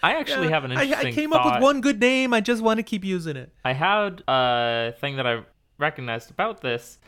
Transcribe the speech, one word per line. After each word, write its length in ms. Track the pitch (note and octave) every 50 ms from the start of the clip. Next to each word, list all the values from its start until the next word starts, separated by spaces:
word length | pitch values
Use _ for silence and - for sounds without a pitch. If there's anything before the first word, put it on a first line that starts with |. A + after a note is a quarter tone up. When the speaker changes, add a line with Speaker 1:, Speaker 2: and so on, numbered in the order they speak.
| -
Speaker 1:
I 120 | E3+ C#4
actually 320 | D#4+ - - C#4+ - - D#3
Speaker 2:
Yeah, 60 | D#3
Speaker 1:
have 100 | D#3 C#3
an 80 | B2+ B2+
Speaker 2:
I, 80 | -
I 20 | C4+
Speaker 1:
interesting 300 | C4+ D4 - C#4 - -
Speaker 2:
came 200 | D4+ D4+ D4+ D#4+
up 120 | D4+ B3
with 80 | B3 B3
Speaker 1:
thought. 60 | A#3+
Speaker 2:
one 200 | B3+ C#4 C#4+ C4+
good 180 | A#3+ C#4+ C#4 G3+
name. 320 | A#3+ B3 C4 C4 C4 B3+ A#3+
I 80 | A3
just 200 | G3+ A#3 B3 A3+
wanna 220 | A3+ A3 A3 A3 A3
keep 200 | - A3 G3+ F#3+
using 320 | F#3+ F#3 F3+ E3 E3 C#3+
it. 140 | B2+ B2 - _ _ -
Speaker 1:
I 100 | B2+ B2+
had 500 | C#3 D#3+ F#3+ G3+ G#3+ G#3 G3+ F3+ - -
a 680 | - C3+ C3 B2+ B2 B2 A#2+ A#2+ A#2 A#2 A#2 A#2 A#2 A#2+ -
thing 160 | - C#3 C#3
that 100 | C3+ C3
I 180 | B2 A#2 A2+ G#2 - _ _ _ _ _
recognized 520 | - - D#3+ D#3 - B2+ A#2+ A2+ A#2 - -
about 320 | - - F#3+ A3+ A3 -
this 380 | - B2+ A#2+ A#2+ A#2+ - - _ _